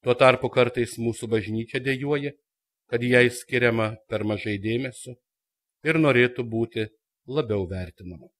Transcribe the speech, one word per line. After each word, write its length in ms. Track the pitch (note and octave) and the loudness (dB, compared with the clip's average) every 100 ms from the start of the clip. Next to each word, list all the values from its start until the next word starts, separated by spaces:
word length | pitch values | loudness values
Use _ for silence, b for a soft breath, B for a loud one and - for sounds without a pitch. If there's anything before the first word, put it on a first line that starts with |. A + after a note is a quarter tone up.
| - | 0
Tuo 100 | A#2+ | 4
tarpu 320 | C3 B2+ B2 | 6 4 0
kartais 480 | - B2 B2+ A#2 - | 2 2 0 -6 -4
mūsų 320 | A#2 A2+ A#2 | -6 -4 -2
bažnyčia 520 | A2 G#2+ A2 A2+ C3+ | -2 -2 -6 -6 -6
dejuoja, 480 | B2+ C3 C#3+ D3 C#3+ - _ _ _ _ _ | -4 -4 -2 -4 -4 -12 _ _ _ _ _
kad 120 | A#2+ | -4
jai 240 | B2 B2 B2 | 4 6 6
skiriama 600 | A#2+ - B2 A#2+ A2+ A2 A2 _ | 2 -4 0 2 2 -2 -4 _
per 140 | A2 | -4
mažai 340 | G#2+ G#2 A2 G#2 | -2 -4 -4 -4
dėmesio 580 | G2+ A#2 C3+ A#2 - B2 _ _ _ _ _ _ D3+ | -2 -4 -6 -12 -18 -18 _ _ _ _ _ _ -2
ir 160 | D#3+ | 2
norėtų 440 | D3+ B2 B2 B2 A#2+ | 4 6 4 2 -6
būti 380 | A2+ A2+ A#2 G#2+ _ _ _ - | -2 -2 -2 -6 _ _ _ -8
labiau 400 | C#3 B2 G#2 F2+ | -4 -2 -2 -2
vertinama. 600 | F#2+ F2+ _ F2+ F2 - _ | -6 -10 _ -16 -16 -20 _